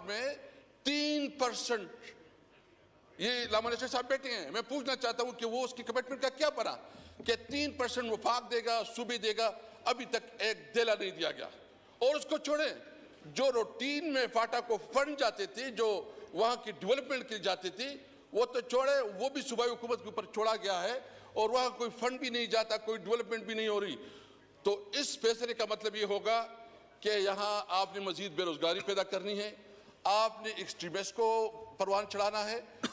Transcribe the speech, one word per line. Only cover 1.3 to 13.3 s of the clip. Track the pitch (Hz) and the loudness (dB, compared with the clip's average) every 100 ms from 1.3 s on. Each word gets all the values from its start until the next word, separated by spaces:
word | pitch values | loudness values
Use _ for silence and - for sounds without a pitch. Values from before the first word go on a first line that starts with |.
| - 247 208 - 226 180 - - - - - - - - - _ _ - - | 0 0 0 -2 -2 -2 -14 -18 -20 -20 -20 -20 -20 -20 -20 _ _ -18 -2
ये | 208 247 226 | 0 0 2
लामा | 214 233 | 2 2
नसर | 233 254 | -2 0
साहब | 247 254 | -2 0
बैठे | 269 269 | 0 0
हैं, | 226 139 | -4 -2
मैं | 208 | -4
पूछना | 226 285 254 254 | -2 -2 -2 0
चाहता | 233 226 | 0 0
हूँ | 247 | -2
कि | - 233 | -2 -2
वो | 247 | -2
उसकी | 247 240 | -2 -4
commitment | 233 247 240 269 | -2 -2 -2 -2
का | 262 | -2
क्या | - 302 | 2 0
बना | 269 196 117 - - - - - | 2 -2 -4 -10 -18 -20 -6 0
कि | 226 | 0
तीन | - 285 294 | 0 -2 -2
परसेंट | 220 240 247 233 | 0 -2 0 -2
वफाक | 220 - 247 | 0 2 0
देगा, | 214 233 226 233 | 0 0 2 0
सूबे | 202 - 226 233 | 0 -4 -4 0
देगा, | 214 208 226 226 - - - | 0 2 0 0 -14 -4 0
अभी | 247 247 | 0 0
तक | 226 - - | -4 -4 -2
एक | 214 185 147 233 | -2 -2 -2 2
देला | 226 | 4
नहीं | 208 196 | 2 0
दिया | 165 156 | -2 -4
गया। | 123 - - - - - - | -4 -10 -12 -20 -20 -14 2
और | 254 294 | 4 4
उसको | 294 302 | 0 -2
छोड़ें, | 285 302 285 123 - - - - | 2 2 2 -2 -14 -20 -20 -18
जो | 151 | -8